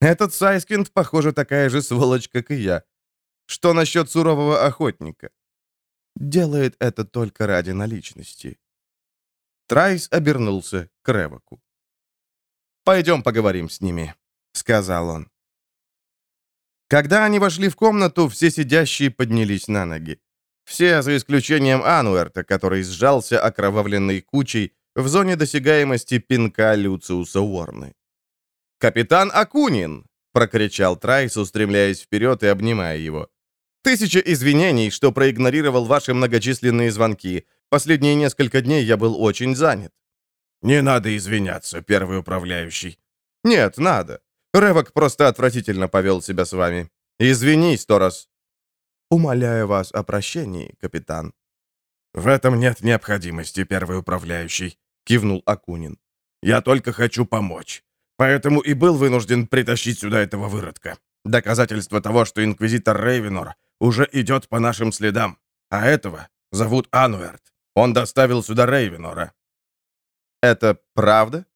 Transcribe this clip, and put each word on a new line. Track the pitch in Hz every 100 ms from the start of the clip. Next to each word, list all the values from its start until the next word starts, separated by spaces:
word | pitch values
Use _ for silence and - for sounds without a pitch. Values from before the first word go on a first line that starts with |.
«Этот | 151 170 202
Сайскинд, | - 196 190 - 208 196
похоже, | 190 165 156 151
такая | 143 139 143 135
же | 139
сволочь, | - 120 131 127 -
как | 123 -
и | 143
я. | 98 85 - _ _ _ _ _ -
Что | - 175
насчёт | 165 160 170 147
сурового | 165 165 147 147 151 139
охотника?» | - 139 - 78 - - _ _ _ _ _ _ _ _ -
«Делает | 143 175 160 143 131 -
это | 120 - 104
только | 120 107 - 104
ради | 90 87
наличности». | 95 110 104 - - - - 67 - _ _ _ _ _ _ _ _ _ _ -
Трайс | 147 190 180 -
обернулся | 165 151 139 107 98 - 95 85 _
к | -
Ревоку. | 110 76 64 _ - _ _ _ _ _ _ _ _ _ _ _ _
«Пойдём | - 190 165 156
поговорим | 123 113 104 92 82
с | -
ними», — | 95 85 80 - _ _ _
сказал | - - 110 95 87 85
он. | 80 - _ _ _ _ _ _ _ _ _ _ _ _ _ _ _ -
Когда | 143 143 208 214
они | 208
вошли | 196 160 196
в | -
комнату, | 220 208 180 - 151
все | - 165
сидящие | 160 135 156 147 - 139
поднялись | - 117 113 104 98 -
на | 104 87
ноги. | 80 78 73 _ _ _ _ -
Все, | - 175 160
за | 135 143
исключением | - 139 123 151 135 131
Ануэрта, | 113 165 113 92 85 90
который | - 98 95 95
сжался | 90 87 131 135 - 117
окровавленной | 113 - 101 104 104 101 98 95
кучей | - 143 131 113 98 _ _ -
в | 131
зоне | 180 185 170
досягаемости | 147 147 135 151 139 123 - 123
пинка | - 123 113 - 110 107
Люциуса | 98 92 - 90 85 98
Уорны. | 104 92 80 55 69 - _ _ _ _ _ _ _ -
«Капитан | 117 - - 180 196
Акунин!» | 208 208 294 277 117 82 73 - _ _
прокричал | 120 113 113 104 - 95 87
Трайс, | 110 135 127 107
устремляясь | 98 104 104 101 101 92
вперёд | - 104 123 123
и | 104
обнимая | 98 113 110 85 78
его. | 78 76 - _ _ _ _ _
«Тысяча | 262 226 214 185
извинений, | 170 147 139 147 185 123 107
что | - 139
проигнорировал | 131 135 117 127 147 147 127 117
ваши | 143 -
многочисленные | 127 123 117 123 127 123 117 117
звонки. | 104 113 104 92 90 - _ -
Последние | 143 151 156 147 147
несколько | 143 - 131 135
дней | 123 151
я | 113 107
был | 113 110
очень | 110 101 127 127
занят». | 156 101 101 _ _ _ _ _ _ _
«Не | 113 143
надо | 135 123 104 107
извиняться, | 92 107 95 90 - 87
первый | 85 101 92 95
управляющий». | 87 92 90 87 82 - 90 - _ _ _ _
«Нет, | 226 202 104 -
надо. | 180 123 80 55 _ _ _
Ревок | 196 208 160 -
просто | 151 147 - 139
отвратительно | 110 127 117 107 95 92
повёл | 98 95 92
себя | 92 92 87
с |
вами. | 92 87 87 85 _ _ -
Извини | 123 127 135 156 170 123
сто | - 101
раз». | 95 - - _ _ _ _ _ _ _ -
«Умоляю | 170 151 123 120 117 104
вас | 98 92
о | 107
прощении, | - 104 - 170 117 87 50 -
капитан». | 90 78 - 80 80 - _ _ _ _ _ _ _
«В | - 107
этом | 135 127 117
нет | 123 117
необходимости, | 113 113 - 101 87 82 80 95 95
первый | 95 90 92
управляющий», | 87 90 85 85 82 - 90 - _ _
кивнул | - 117 104 95 -
Акунин. | 104 - 85 78 - _ _ _ -
«Я | - 113
только | 127 135 -
хочу | 110 117 120 120
помочь. | 110 98 87 - - _ _ _ -
Поэтому | 131 139 143 147
и | 147
был | 139 175 147
вынужден | 135 123 110 120 117
притащить | 127 117 117 120 117
сюда | 104 110
этого | 101 101 104
выродка. | 101 85 - - - _ _ 104
Доказательство | 117 107 117 117 110 - 104
того, | 107 120
что | 110 107
инквизитор | 107 98 110 117 110 104
Рейвенор | 117 123 104 92 73 - _ -
уже | 120 113 143
идёт | 135 113 135 -
по | 113
нашим | 117 110 113
следам. | - 107 104 104 - _ _ -
А | 101 123
этого | 151 95 78 - _ _
зовут | 95 113 127 -
Ануэрт. | 127 127 98 85 - _ _ _ 104
Он | 123
доставил | 120 110 - 127 123
сюда | 110 117 123
Рейвенора». | 139 104 85 82 85 87 _ _ _ _ _ _ _ _ _ _ -
«Это | 123 113 113 98 _
правда? | - 104 110 110 156 -